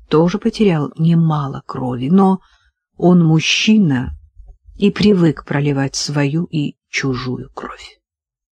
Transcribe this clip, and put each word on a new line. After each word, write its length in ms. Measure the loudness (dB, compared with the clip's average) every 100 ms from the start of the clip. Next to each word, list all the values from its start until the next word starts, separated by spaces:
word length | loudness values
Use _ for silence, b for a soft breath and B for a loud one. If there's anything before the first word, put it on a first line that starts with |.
| -2
тоже 280 | 2 2 0
потерял 540 | -4 0 2 2 -2 0
немало 640 | 2 2 2 0 -4 -10
крови, 460 | -12 -8 -6 -4 2
но 300 | 4 4 0 _ _ _ _ _ 0
он 260 | 4 4
мужчина 920 | 4 2 0 0 2 4 2 0 -4 -12 -18 -20 -20 -20 -20 -2
и 140 | -2
привык 560 | 2 2 4 2 0 -4
проливать 480 | -2 -2 -2 -4
свою 500 | -6 -4 -2 -2 -2
и 320 | -4 -4 -6 -10 _
чужую 580 | -6 -4 -4 -6 -10 -12
кровь. 440 | -14 -14 -16 -20 _ _ _ _ _ _